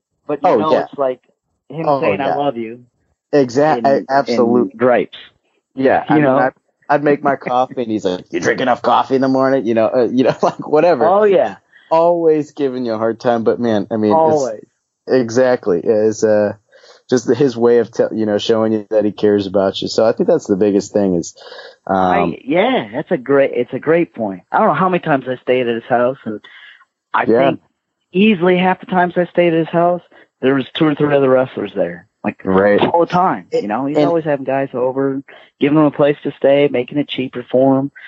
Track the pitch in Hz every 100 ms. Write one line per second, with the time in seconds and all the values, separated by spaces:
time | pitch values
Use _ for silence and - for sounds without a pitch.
0 | _ _ - 147 185 143 156 123 - -
1 | 135 127 _ _ _ _ - 151 160 139
2 | - - 139 - 143 117 113 123 123 _
3 | _ _ _ 147 131 120 151 131 131 139
4 | - 135 123 120 117 123 120 113 127 117
5 | - - - _ _ _ _ 131 131 92
6 | - 156 143 131 131 - _ _ - 147
7 | 147 143 143 131 - 123 127 - 113 107
8 | 92 90 - - - 117 127 117 123 120
9 | 117 131 135 131 131 135 113 113 110 131
10 | 110 123 123 151 185 - - 151 170 147
11 | 151 196 214 180 113 95 _ _ _ 160
12 | 170 175 165 156 147 - 139 127 120 110
13 | 113 110 127 117 113 117 120 107 - 113
14 | 107 160 160 151 127 107 - _ _ _
15 | - 127 113 113 127 127 - 87 - 107
16 | 110 107 110 107 104 104 _ _ - -
17 | - 131 120 117 143 117 117 120 110 -
18 | 117 104 107 104 - 113 110 110 101 107
19 | 104 98 107 104 98 98 95 - 95 -
20 | 110 - 185 165 - 98 104 98 98 107
21 | 98 87 78 - - - - - - 95
22 | 92 90 87 - 123 165 226 247 110 117
23 | - 170 123 139 135 - 123 131 - 170
24 | 165 - 107 90 - 170 208 147 185 180
25 | 160 139 127 127 - 127 120 113 - 120
26 | 123 139 113 107 - - - - _ _
27 | _ 107 117 117 135 117 _ _ _ _
28 | _ 185 214 196 180 180 185 185 - 180
29 | 175 180 175 - 175 165 160 170 175 175
30 | - - _ _ 127 139 123 - 156 147
31 | 147 143 135 127 131 - 104 95 87 87
32 | - _ - - 95 95 101 101 - 170
33 | 165 175 180 120 87 160 104 110 139 151
34 | 151 170 151 139 131 135 135 127 127 131
35 | 139 135 - - - _ 143 151 147 -
36 | 147 147 143 - 135 143 143 131 123 147
37 | 143 - 131 123 117 123 135 135 139 -